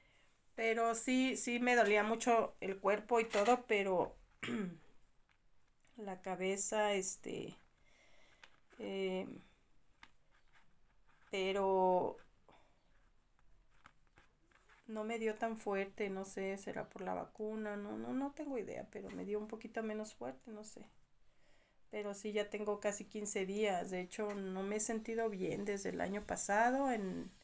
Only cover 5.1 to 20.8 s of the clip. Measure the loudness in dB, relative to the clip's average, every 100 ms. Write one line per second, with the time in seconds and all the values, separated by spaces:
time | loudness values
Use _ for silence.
5.1 | _ _ _ _ -20 -20 _ _ -12 -8
6.1 | -6 -6 -2 0 0 0 2 4 2 0
7.1 | -4 -6 -6 -8 -12 -20 _ -20 -20 -20
8.1 | -20 -20 -20 -20 -20 _ -10 -6 -2 -2
9.1 | -2 -4 -10 -18 _ _ -20 -20 _ -20
10.1 | -20 -20 -20 -20 -20 -20 -20 _ _ -20
11.1 | -20 -6 -2 0 2 4 6 6 6 2
12.1 | -4 -14 _ -20 -20 -20 _ _ -20 -20
13.1 | _ _ _ -20 -20 _ -20 -20 _ -20
14.1 | -20 -20 _ _ -20 -20 -20 -10 -6 -4
15.1 | 0 0 0 -2 -2 -2 0 -2 -4 -4
16.1 | -4 -6 -4 -4 -4 -6 -6 -8 -8 -4
17.1 | -4 -6 -6 -6 -4 -4 -6 -6 -6 -4
18.1 | -4 -4 -6 -6 -6 -6 -8 -10 -12 -10
19.1 | -8 -4 -4 -4 -10 -8 -6 -6 -6 -8
20.1 | -10 -10 -10 -14 -14 -14 -16